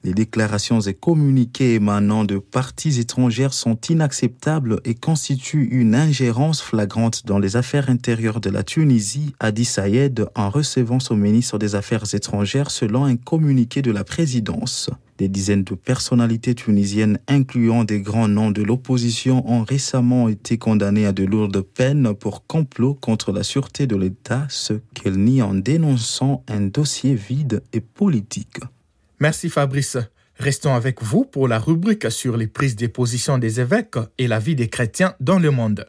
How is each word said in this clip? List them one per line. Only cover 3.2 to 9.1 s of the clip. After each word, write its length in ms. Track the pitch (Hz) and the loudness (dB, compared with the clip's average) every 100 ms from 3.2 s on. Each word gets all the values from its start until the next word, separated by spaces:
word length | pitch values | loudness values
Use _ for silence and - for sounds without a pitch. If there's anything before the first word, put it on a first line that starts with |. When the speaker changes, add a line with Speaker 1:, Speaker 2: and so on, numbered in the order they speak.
| 127 110 135 | 0 2 -2
Speaker 1:
sont 260 | - 120 113 - | -2 -2 -2 0
inacceptables 880 | 165 156 - 123 - - 156 123 110 | 0 0 0 -4 -2 -4 -2 0 -2
et 100 | - | -2
constituent 720 | 117 - 156 - 135 - 151 120 | -4 -2 -2 -2 -4 -2 -2 0
une 240 | 127 117 | 2 4
ingérence 680 | 113 156 135 127 113 151 156 | 4 4 2 0 2 0 0
flagrante 640 | - 110 101 113 113 113 | -2 -2 -2 0 -2 -2
dans 140 | - 101 | -2 0
les 180 | 98 110 | 2 0
affaires 320 | 123 143 131 | 0 -2 0
intérieures 520 | 123 123 113 113 110 | 0 0 -2 -2 -2
de 80 | 98 | -4
la 120 | 101 | -4
Tunisie, 680 | 98 - 156 120 101 | -2 2 4 4 2